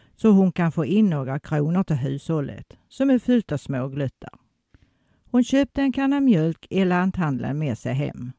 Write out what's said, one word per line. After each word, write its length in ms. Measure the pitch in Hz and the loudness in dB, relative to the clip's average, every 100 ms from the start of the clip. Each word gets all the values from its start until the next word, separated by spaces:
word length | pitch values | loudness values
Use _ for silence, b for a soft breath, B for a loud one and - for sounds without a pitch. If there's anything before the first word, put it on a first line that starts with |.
| b - | b 0
så 140 | 220 | 4
hon 220 | 190 190 | 6 4
kan 200 | - 165 | 2 -2
få 140 | - 139 | -2 0
in 240 | 202 208 | 2 2
några 300 | 147 131 143 | 0 -2 -6
kronor 440 | - 151 147 180 | -4 -2 0 0
till 120 | - 143 | 0 -2
hushållet, 840 | 135 139 - 156 139 - - - _ | -4 -6 -4 -4 -4 -10 -18 -20 _
som 220 | - 277 | -2 2
är 100 | 247 | 2
fullt 320 | - 247 - | 2 2 0
av 60 | 143 | -6
smågluttar. 760 | - 135 135 139 135 - - - _ _ _ _ _ _ _ _ _ | -4 -6 -6 -4 -6 -6 -18 -20 _ _ _ _ _ _ _ _ _
Hon 120 | 240 | 0
köpte 380 | 240 269 277 - | 2 2 0 0
en 100 | 277 | -2
kanna 280 | 254 269 285 | 0 0 2
mjölk 480 | 269 175 160 160 - | 2 2 2 -4 -4
i 160 | 190 185 | -2 0
lanthandeln 760 | 180 190 185 156 127 123 147 | 2 0 0 -2 -2 -4 -4
med 180 | 151 104 | -4 -4
sig 160 | 123 | -4
hem 380 | 131 143 - 123 | -4 -4 -6 -12